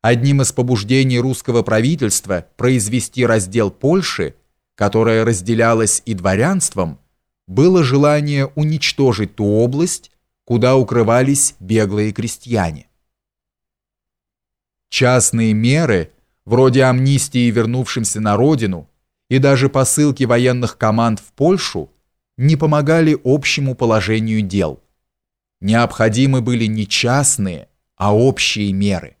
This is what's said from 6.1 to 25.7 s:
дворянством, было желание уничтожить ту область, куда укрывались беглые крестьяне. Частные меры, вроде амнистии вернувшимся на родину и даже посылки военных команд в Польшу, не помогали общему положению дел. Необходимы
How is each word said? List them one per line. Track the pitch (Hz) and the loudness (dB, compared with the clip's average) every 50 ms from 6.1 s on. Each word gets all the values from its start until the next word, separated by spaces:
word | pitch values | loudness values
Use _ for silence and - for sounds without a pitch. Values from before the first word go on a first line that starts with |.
| 110 | -8
дворянством, | 92 87 95 95 101 120 165 196 190 - - - 98 90 82 71 - _ _ _ _ _ _ _ _ _ | -4 -2 -2 0 0 0 0 0 -2 -4 -4 -4 -4 -6 -6 -6 -12 _ _ _ _ _ _ _ _ _
было | - 92 117 147 180 185 180 156 | -6 0 2 2 4 4 4 2
желание | 123 131 139 143 147 147 151 147 147 143 139 139 | 2 2 2 2 2 2 0 0 -2 -2 -2 -2
уничтожить | 135 - 151 151 151 156 156 - - - - 139 131 117 101 107 92 - | -2 -2 -2 -2 -2 -2 -2 -4 -4 -2 0 2 2 2 0 -2 -6 -4
ту | - 104 | -2 0
область, | 104 104 110 117 120 131 143 170 180 - - _ - _ _ _ _ _ _ _ | 0 2 2 2 0 0 -2 -2 -2 -4 -8 _ -20 _ _ _ _ _ _ _
куда | _ 120 120 117 123 131 | _ -2 0 2 4 4
укрывались | 135 123 - 113 120 113 104 117 123 131 135 143 139 - - - _ | 2 2 2 0 0 2 2 2 2 2 2 0 0 -2 -4 -4 _
беглые | 95 92 110 110 107 98 101 104 107 110 | -6 -2 0 0 0 0 -2 -2 -2 -4
крестьяне. | 101 - 104 113 - - - 123 117 107 92 82 78 71 - _ _ _ _ _ _ _ _ _ _ _ _ _ _ _ _ _ _ _ _ _ _ _ _ _ _ _ _ _ _ _ _ _ _ _ _ _ _ _ _ _ | -4 -6 -8 -8 -8 -12 -10 -6 -4 -2 -2 -2 -6 -10 -16 _ _ _ _ _ _ _ _ _ _ _ _ _ _ _ _ _ _ _ _ _ _ _ _ _ _ _ _ _ _ _ _ _ _ _ _ _ _ _ _ _
Частные | - - 131 123 127 127 110 - - 117 113 110 107 | -4 0 0 2 2 2 0 0 0 0 0 2 0
меры, | 107 113 120 135 156 170 143 107 90 80 - _ _ _ _ _ _ _ | 2 2 2 2 2 2 2 0 0 -2 -4 _ _ _ _ _ _ _
вроде | - 110 123 131 131 120 135 131 | -2 2 2 4 4 4 4 2
амнистии | 131 123 127 131 135 139 135 - - - 123 120 120 | 2 2 2 2 2 2 0 -2 -2 -2 0 2 2
вернувшимся | 107 120 110 113 120 127 127 - - 120 113 - - 110 | 2 0 0 0 -2 -4 -6 -6 -6 -6 -4 -4 -6 -4
на | 110 107 104 | -2 0 0
родину | 107 123 147 160 123 113 101 92 85 73 _ _ _ _ _ _ _ _ _ | 2 2 2 2 0 -2 -4 -6 -8 -12 _ _ _ _ _ _ _ _ _
и | 123 131 | -2 0
даже | 131 139 139 123 131 135 | 2 2 2 2 2 0
посылки | - 135 131 - - 151 151 147 131 - 135 | 0 0 0 0 0 0 0 0 0 -2 0
военных | 117 120 120 123 127 127 123 123 113 - _ | 0 2 2 2 2 0 0 -4 -6 -4 _
команд | - 110 107 117 117 117 110 101 | -2 0 0 2 0 0 -2 -4
в | - - | -8 -18
Польшу, | _ - 139 165 190 180 - - - 92 73 - _ _ _ _ _ _ _ _ _ | _ -2 0 0 2 0 -2 -6 -8 -10 -10 -12 _ _ _ _ _ _ _ _ _
не | - 127 143 160 | 0 2 2 2
помогали | 139 156 156 147 151 143 143 160 165 165 156 151 - - | 2 2 0 0 0 2 2 2 2 2 2 0 0 0
общему | 127 135 151 139 - - - 143 135 127 | 0 0 0 0 -4 -4 -2 -2 -4 -4
положению | - 127 117 110 110 95 101 110 110 110 113 110 107 | -2 0 2 2 0 0 0 -2 -2 -2 -2 -2 -2
дел. | 107 92 92 101 90 78 67 - _ _ _ _ _ _ _ _ _ _ _ _ _ _ _ _ | -2 -2 0 -2 -2 -2 -4 -10 _ _ _ _ _ _ _ _ _ _ _ _ _ _ _ _
Необходимы | - 98 | -2 0